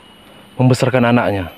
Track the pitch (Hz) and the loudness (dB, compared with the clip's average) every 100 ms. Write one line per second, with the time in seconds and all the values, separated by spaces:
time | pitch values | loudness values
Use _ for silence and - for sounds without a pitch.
0 | - - - - - - 127 123 127 127 | -20 -20 -20 -20 -12 -2 0 0 0 0
1 | 120 120 95 101 87 | 2 2 0 -4 -6